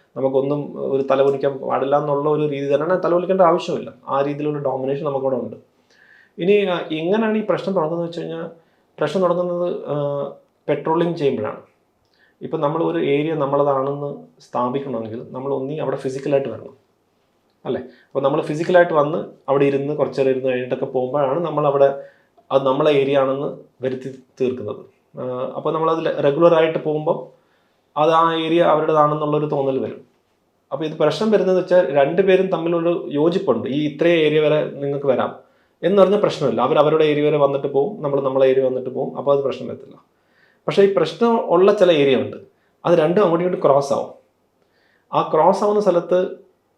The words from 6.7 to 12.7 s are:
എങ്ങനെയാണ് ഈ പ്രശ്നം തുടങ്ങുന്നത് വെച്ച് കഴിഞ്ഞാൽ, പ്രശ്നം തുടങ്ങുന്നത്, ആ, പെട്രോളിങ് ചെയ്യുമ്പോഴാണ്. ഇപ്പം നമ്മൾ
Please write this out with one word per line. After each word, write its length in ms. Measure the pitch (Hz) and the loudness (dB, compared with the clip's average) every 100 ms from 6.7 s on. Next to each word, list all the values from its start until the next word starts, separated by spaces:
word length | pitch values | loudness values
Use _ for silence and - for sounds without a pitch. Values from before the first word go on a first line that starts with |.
| 170 - 156 | -2 -4 -4
എങ്ങനെയാണ് 380 | 165 214 220 214 | -2 0 0 -2
ഈ 60 | 208 | -2
പ്രശ്നം 240 | 175 - | -2 -2
തുടങ്ങുന്നത് 320 | 185 156 170 170 | -2 -2 -4 -6
വെച്ച് 120 | 170 | -8
കഴിഞ്ഞാൽ, 260 | 160 165 170 - _ _ _ - | -10 -10 -12 -14 _ _ _ -6
പ്രശ്നം 240 | 151 190 | -4 0
തുടങ്ങുന്നത്, 460 | 175 175 180 175 175 - - | 0 0 -2 -2 -4 -4 -6
ആ, 40 | 147 143 143 143 - _ _ - | -4 -4 -4 -8 -12 _ _ -4
പെട്രോളിങ് 460 | 147 156 165 175 156 | -4 0 0 0 0
ചെയ്യുമ്പോഴാണ്. 400 | 143 117 107 - - _ _ _ _ _ _ - | -2 0 -6 -8 -16 _ _ _ _ _ _ -16
ഇപ്പം 180 | - 160 | -8 -4
നമ്മൾ 200 | 147 | -2